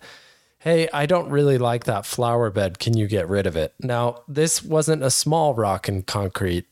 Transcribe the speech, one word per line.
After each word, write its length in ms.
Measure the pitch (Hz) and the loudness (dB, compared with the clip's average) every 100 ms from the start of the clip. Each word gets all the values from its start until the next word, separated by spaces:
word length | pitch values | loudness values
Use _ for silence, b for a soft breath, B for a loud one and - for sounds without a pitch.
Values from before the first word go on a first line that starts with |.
| B B B B B B | B B B B B B
"Hey, 320 | 160 165 160 | 0 0 0
I 140 | 147 147 | -2 0
don't 240 | 180 156 | 0 2
really 300 | 143 143 127 | 2 4 4
like 240 | 120 120 | 2 0
that 200 | - 101 | -2 -4
flower 460 | - - 120 120 113 | -4 -2 0 2 0
bed. 300 | 104 95 92 | 0 -2 -2
Can 180 | 113 113 | 0 0
you 80 | 104 | 2
get 240 | 104 82 | 0 0
rid 160 | 98 92 | 0 0
of 100 | 80 | -2
it?" 200 | 78 - | -4 -4
Now, 440 | 127 120 120 120 - | -4 0 -2 -4 -6
this 360 | 143 165 - | -2 0 0
wasn't 400 | - 156 156 151 | 0 0 2 0
a 80 | 135 | 0
small 420 | - 151 160 151 | 0 0 2 2
rock 340 | 113 101 95 - | 2 0 0 -2
and 180 | 95 - | -4 -4
concrete 600 | 104 98 - 95 87 - | -2 -2 -2 -2 -2 -4